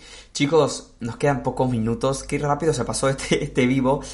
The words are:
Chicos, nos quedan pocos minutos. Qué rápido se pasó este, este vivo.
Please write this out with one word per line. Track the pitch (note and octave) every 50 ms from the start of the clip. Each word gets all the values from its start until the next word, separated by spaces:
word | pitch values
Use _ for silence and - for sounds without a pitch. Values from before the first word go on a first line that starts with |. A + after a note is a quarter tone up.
| - - - - - - -
Chicos, | - C#3+ C#3+ E3 D#3 C#3+ B2 - - - - - -
nos | A#2 A#2 A2+ -
quedan | - C#3+ C#3 B2 -
pocos | C3 B2 - C3 B2+
minutos. | B2 A2 A2 A2+ A#2 A#2 - C3+ C#3 C3+ -
Qué | - D3 C#3+
rápido | D3 C#3+ C#3+ D3 E3+ D#3+ D3+
se | B2 A2+
pasó | C3 C3 - - C3+
este, | C3+ - - - E3 - -
este | - - C#3 B2
vivo. | B2 C3 C3+ B2 B2+ C#3 D3+ - -